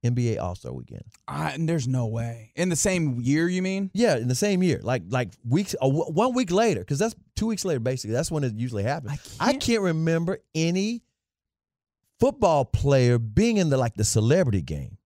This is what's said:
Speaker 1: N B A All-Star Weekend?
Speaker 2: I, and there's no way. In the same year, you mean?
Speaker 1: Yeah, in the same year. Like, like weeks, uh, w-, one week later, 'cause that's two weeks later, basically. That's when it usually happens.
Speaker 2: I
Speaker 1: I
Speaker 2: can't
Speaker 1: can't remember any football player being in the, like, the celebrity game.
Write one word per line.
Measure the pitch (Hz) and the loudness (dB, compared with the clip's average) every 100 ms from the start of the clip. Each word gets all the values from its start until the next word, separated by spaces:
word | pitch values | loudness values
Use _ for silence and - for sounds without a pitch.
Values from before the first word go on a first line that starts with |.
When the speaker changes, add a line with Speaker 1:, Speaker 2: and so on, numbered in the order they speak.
Speaker 1:
N | 120 123 | 0 0
B | 120 | 0
A | 110 | -2
All-Star | 87 90 - | -4 -8 -10
Weekend? | 64 60 - - - - | -12 -14 -16 -18 -20 -12
Speaker 2:
I, | 143 156 | -6 -6
and | 139 165 | -4 -2
there's | 165 127 | -2 0
no | 127 117 | -2 -2
way. | 113 117 117 110 - | -4 -6 -10 -16 -4
In | 180 | -2
the | 160 | 0
same | 202 185 156 120 | 0 0 0 -2
year, | 123 147 170 | 0 2 2
you | 180 | 0
mean? | 185 190 196 | -2 -2 -4
Speaker 1:
Yeah, | 190 233 135 | 0 2 2
in | 123 | 0
the | 127 | 0
same | 208 190 | 0 2
year. | 185 123 | 2 0
Like, | 98 127 85 | -2 -4 -2
like | 123 117 - 120 | -4 -4 -8 -2
weeks, | 143 202 - | 0 0 -2
uh, | 135 | 0
w-, | 139 160 | 0 0
one | 160 240 | 0 2
week | 247 220 | 2 0
later, | 180 233 131 | 2 2 2
'cause | 107 143 | -2 -2
that's | 220 - _ - | -2 -4 _ -4
two | 214 | -4
weeks | 214 | -2
later, | 190 143 | -2 -2
basically. | 117 131 104 117 | -2 -4 -2 -2
That's | 170 | -2
when | 156 | -2
it | 135 107 | -2 -2
usually | 123 110 | -6 -2
happens. | 101 147 143 143 - - | -2 -4 -6 -10 -12 -2
Speaker 2:
I | 208 | 0
Speaker 1:
I | |
Speaker 2:
can't | 277 | 0
Speaker 1:
can't | 254 233 | 0 0
remember | 185 160 160 165 165 143 _ | 2 0 0 0 -2 -6 _
any | 160 165 180 202 233 _ _ _ _ _ _ _ _ _ _ _ _ | -2 0 0 -2 -6 _ _ _ _ _ _ _ _ _ _ _ _
football | 254 285 214 151 135 | 0 4 4 4 2
player | - 139 139 123 120 | 0 4 4 6 4
being | 113 104 226 220 | 2 2 4 4
in | 170 | 2
the, | 135 | 2
like, | 120 - | 0 0
the | |
celebrity | 107 113 107 165 160 104 | 0 2 4 4 4 0
game. | 71 76 64 101 | -2 -8 -8 -14